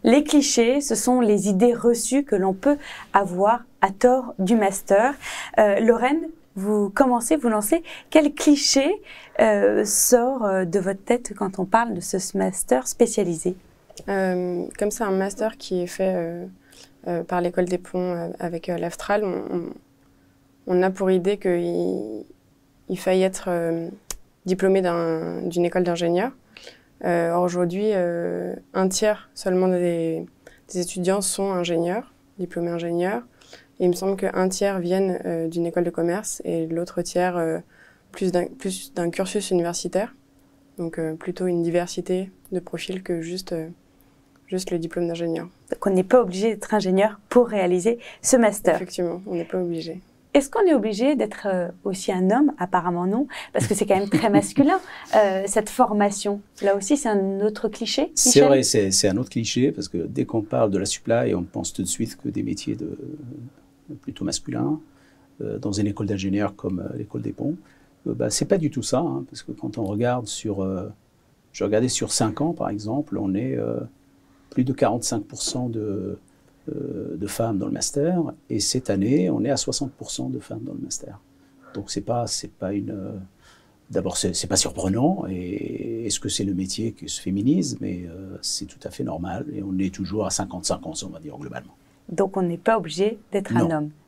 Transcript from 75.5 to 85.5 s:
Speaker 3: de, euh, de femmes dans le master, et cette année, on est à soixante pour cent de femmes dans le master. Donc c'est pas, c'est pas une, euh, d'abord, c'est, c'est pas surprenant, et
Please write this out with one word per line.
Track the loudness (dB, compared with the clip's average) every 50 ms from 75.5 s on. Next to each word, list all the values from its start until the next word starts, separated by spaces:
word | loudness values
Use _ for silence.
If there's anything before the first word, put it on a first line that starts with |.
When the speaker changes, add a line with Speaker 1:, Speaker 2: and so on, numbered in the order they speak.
| -4 -4 -4
Speaker 3:
de, | -2 -4 -4 -4 -4 -4 -4 -4 -6 -8 -10 _ _ _ _ _ _ _ _ _ -10
euh, | -8 -6 -6 -6 -6 -8 -8 -8 -6
de | -6 -6
femmes | -6 -2 -2 -2 0 0
dans | -2 -2
le | -2
master, | -4 -4 -4 -2 0 0 2 2 2 2 0 -2 -6 -12 _ -6
et | -4 -2
cette | -2 0 -2 -2 0 0
année, | 0 2 2 4 4 4 4 2
on | 2 0 0
est | 0
à | 0
soixante | 0 0 -2 -2 -2 -4 -6 -8
pour | _ -12 -10
cent | -8 -6 -6 -6
de | -6 -8
femmes | -8 -10 -10 -10
dans | -10 -10 -10
le | -10
master. | -8 -8 -8 -10 -10 -14 -16 -20 _ _ _ _ _ _ _ _ -20 -12 -12
Donc | -10 -8 -6
c'est | -6 -6
pas, | -2 -2 -2 -2 0
c'est | -2 -4 -6 -8 -12
pas | -10 _ -6 -2
une, | -2 -2 -4 -4
euh, | -8 -8 -8 -8 -10 -10 -12 -14 _ _ _ -20 -20 _ _ _ _ _ _ _
d'abord, | -4 -2 -2 -2 -4
c'est, | -2 -2 -2 -2
c'est | -2 -4
pas | 0 0
surprenant, | 0 0 0 -4 -2 -2 0 2 2 2 2 2 0 -4
et | -6 -6 -6 -6 -6